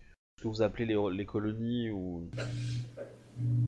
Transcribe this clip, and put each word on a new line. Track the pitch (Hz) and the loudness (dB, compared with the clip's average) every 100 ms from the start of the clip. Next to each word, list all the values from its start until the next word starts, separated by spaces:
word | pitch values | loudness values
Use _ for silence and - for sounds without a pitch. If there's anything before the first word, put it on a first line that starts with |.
| - - _ - | -20 -20 _ -8
ce | |
que | 113 | -4
vous | 110 | 2
appelez | 107 92 117 | 2 2 2
les, | 107 101 | 2 2
les | 92 101 | 0 -2
colonies, | 107 107 110 117 120 113 | 0 0 0 0 0 0
ou, | 101 92 85 85 120 120 120 120 120 120 - - - - - 120 120 | -2 -2 -4 -6 -6 -4 -4 -2 -2 -4 -10 -14 -14 -16 -2 2 4